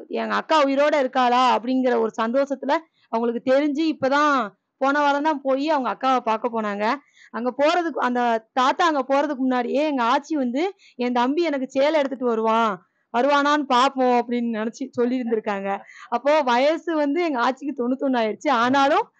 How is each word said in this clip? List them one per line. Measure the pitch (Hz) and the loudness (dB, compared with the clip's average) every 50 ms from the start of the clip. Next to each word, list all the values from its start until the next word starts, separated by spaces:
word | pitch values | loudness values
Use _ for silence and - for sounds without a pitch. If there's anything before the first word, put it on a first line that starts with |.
| - - | -12 -8
எங்க | - 226 226 220 208 | -6 -6 -4 -2 -4
அக்கா | 208 208 - 320 311 277 | -4 -2 2 2 2 2
உயிரோட | 277 269 269 285 302 302 294 | 2 2 2 2 2 2 2
இருக்காளா | 262 254 - 262 254 240 240 247 254 247 226 240 | 0 0 0 0 2 2 4 4 4 4 2 0
அப்படிங்கிற | - 247 262 262 254 254 240 233 | 0 -2 -2 0 0 0 0 0
ஒரு | 226 214 - - 220 | 0 -2 -2 -4 -4
சந்தோஷத்துல | 226 233 269 277 269 277 269 - 262 294 330 320 _ _ _ _ _ | -2 0 0 0 -2 -2 -4 -2 -2 -2 -2 -4 _ _ _ _ _
அவங்களுக்கு | - 226 233 247 226 233 - 254 262 | -4 -2 -2 -2 -4 -2 0 2 2
தெரிஞ்சு, | 277 302 302 277 285 330 320 285 | 4 2 2 0 -2 -2 -2 -2
இப்பதான் | - 269 254 277 294 302 294 285 262 220 196 - _ _ _ _ | -2 0 0 2 2 2 2 2 0 0 -4 -8 _ _ _ _
போன | - 269 269 277 294 | -4 0 0 2 2
வாரம் | 285 285 277 285 294 | 2 2 2 2 0
தான் | 320 311 269 | 0 -2 -2
போய் | 269 269 262 269 277 320 | 0 -2 0 0 0 0
அவங்க | 311 277 254 220 | 0 0 0 -2
அக்காவை | 196 - - 262 262 254 | -4 -2 0 0 0 2
பார்க்க | - 226 220 214 - 240 226 226 214 | 2 0 -2 -2 -2 -4 -4 -4 -4
போனாங்க. | 208 202 202 208 220 269 285 - _ _ _ - - | -4 -2 -2 -2 -2 -2 -4 -6 _ _ _ -20 -14
அங்க | - 220 240 254 240 262 | -10 -6 -6 -4 -2 0
போறதுக்கு, | 285 302 349 359 339 330 269 | 2 2 2 2 0 -2 -2
அந்த | - 285 247 247 247 240 240 226 226 226 _ - | -2 -2 -2 0 0 0 0 0 -2 -4 _ -2
தாத்தா | 254 254 277 285 - 359 | 0 2 2 2 2 2
அங்க | 330 311 277 262 269 | 2 2 0 0 0
போறதுக்கு | 269 277 294 285 294 | 0 0 0 0 -2
முன்னாடியே | 240 262 254 254 247 240 240 240 269 302 | -2 -2 0 0 0 -2 0 0 0 0
எங்க | 311 285 262 233 | 0 0 0 0
ஆச்சி | 226 262 294 285 - 320 | 0 0 0 -2 -2 -4
வந்து, | 294 262 240 233 277 339 403 381 _ _ - _ | -2 -2 -2 -2 -2 -2 -4 -4 _ _ -18 _
"என் | - 240 247 247 | -6 -4 -2 0
தம்பி | 247 240 254 294 339 349 | 0 0 0 0 0 0
எனக்கு | 320 285 269 262 254 | 0 -2 -4 -4 -4
சேலை | - 269 277 302 320 311 | -2 0 2 2 2 2
எடுத்துட்டு | 277 262 269 220 254 | 0 -2 -4 -4 -2
வருவான், | 240 226 220 220 220 220 226 233 220 190 170 - _ _ _ _ _ - 233 | -2 0 0 0 2 2 2 2 0 -2 -4 -10 _ _ _ _ _ -2 0
வருவானான்னு | 254 285 285 285 277 285 294 302 285 277 | 2 2 4 2 2 2 2 0 0 2
பாப்போம்" | 262 240 262 277 269 262 254 247 247 240 | 2 2 2 2 2 2 2 2 2 2
அப்படின்னு | 233 240 240 240 233 233 226 | 0 0 -2 -2 -2 -2 -4
நினைச்சு | 214 220 233 220 - 277 - | -4 -4 -6 -6 -8 -10 -8
சொல்லி | - 247 240 247 254 254 | -4 -2 -2 0 0 -2
இருந்திருக்காங்க. | 247 233 233 220 214 214 202 196 196 196 196 202 - - - - - - | -2 -2 -2 -2 -2 -2 -4 -4 -4 -4 -6 -6 -8 -12 -20 -20 -10 -6
அப்போ | 247 240 247 285 302 311 | -6 -2 0 2 2 2
வயசு | 285 247 233 247 269 294 330 320 320 339 330 | 2 2 2 2 2 2 0 0 -2 -4 -2
வந்து | 302 294 285 285 349 359 | -2 0 0 0 0 -2
எங்க | 330 277 233 240 262 | -2 -2 -2 -2 -2
ஆச்சிக்கு | 262 - 294 285 294 277 | -2 -4 -6 -8 -6 -4
தொண்ணூத்தொன்னு | 240 247 262 262 277 277 254 240 226 | -4 -4 -2 -2 -2 -2 0 0 0
ஆயிடுச்சு. | 214 202 - - 302 | -2 -4 -4 -2 0
ஆனாலும், | 269 226 233 254 269 277 277 277 320 403 480 - _ _ | 0 2 2 2 2 2 2 2 2 0 0 -2 _ _